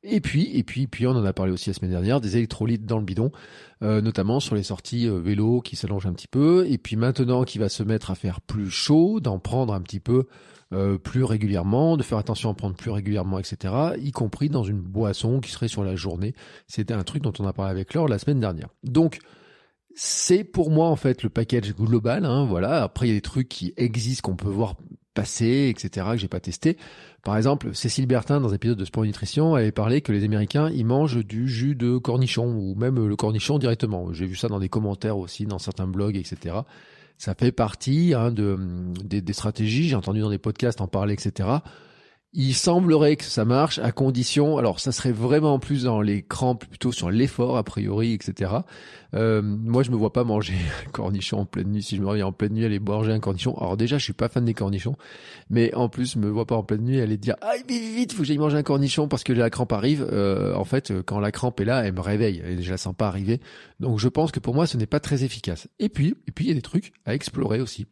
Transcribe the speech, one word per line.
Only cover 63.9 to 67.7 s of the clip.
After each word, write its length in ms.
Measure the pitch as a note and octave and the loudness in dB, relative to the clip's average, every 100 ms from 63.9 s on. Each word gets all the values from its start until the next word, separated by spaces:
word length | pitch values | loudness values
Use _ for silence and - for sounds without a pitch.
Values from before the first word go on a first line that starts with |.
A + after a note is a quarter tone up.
| A2 | 0
je 120 | A#2+ | 2
pense 240 | C#3 D#3+ | 2 0
que 80 | - | 0
pour 120 | - | 0
moi 140 | B2+ E3 | 0 2
ce 80 | B2 | 0
n'est 120 | G#2+ | 0
pas 120 | D3 | -2
très 240 | - C#3+ | 0 -2
efficace. 460 | C3+ A2+ - E2 - _ | -2 -4 -6 -6 -10 _
Et 80 | D#4+ | -2
puis, 280 | - D3 - - | 2 0 0 -8
et 60 | |
puis 100 | - | -4
il 40 | B3+ | -2
y 20 | |
a 40 | D#3 | -2
des 60 | |
trucs 300 | - E3+ - _ - | 0 -4 -4 _ -4
à 100 | B2+ | -4
explorer 460 | - - A#2+ A2 | -4 -4 0 0
aussi. 240 | A#2+ | -2